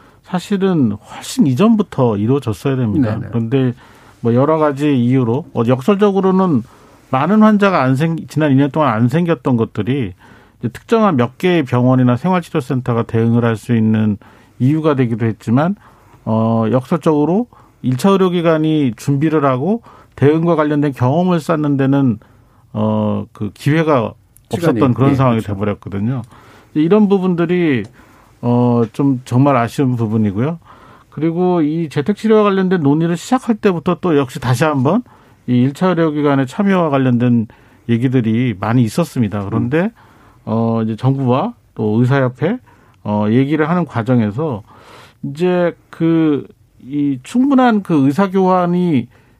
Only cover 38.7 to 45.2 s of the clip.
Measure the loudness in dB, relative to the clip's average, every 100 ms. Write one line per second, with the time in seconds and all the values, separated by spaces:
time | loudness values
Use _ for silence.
38.7 | 2 0 0 -4 -2 -4 -4 -6 -4 -2
39.7 | -2 -2 -6 -20 _ -20 _ -6 -4 -2
40.7 | -2 -4 -2 -2 0 0 -2 -2 -8 _
41.7 | -6 -2 0 0 0 -2 -2 -4 -4 -10
42.7 | _ _ _ -6 -2 0 0 0 0 0
43.7 | -2 -2 -4 0 0 0 -2 -6 -8 -12
44.7 | -20 -20 -20 -20 _